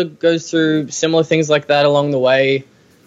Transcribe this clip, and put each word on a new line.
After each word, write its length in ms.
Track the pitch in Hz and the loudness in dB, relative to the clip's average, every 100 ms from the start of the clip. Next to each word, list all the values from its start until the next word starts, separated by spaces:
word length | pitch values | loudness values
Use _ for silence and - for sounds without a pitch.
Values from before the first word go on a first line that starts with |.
| 165 | -4
of 140 | - | -2
goes 300 | 165 165 - | -2 -2 -2
through 380 | 165 156 156 135 | -2 0 0 -4
similar 340 | - 160 165 | -4 -2 0
things 260 | 156 160 151 | 0 0 0
like 180 | 147 147 | 0 0
that 180 | 143 147 | 2 2
along 260 | 143 143 | 2 0
the 80 | 131 | 0
way. 440 | 127 135 135 135 - _ _ _ | 2 2 2 -2 -6 _ _ _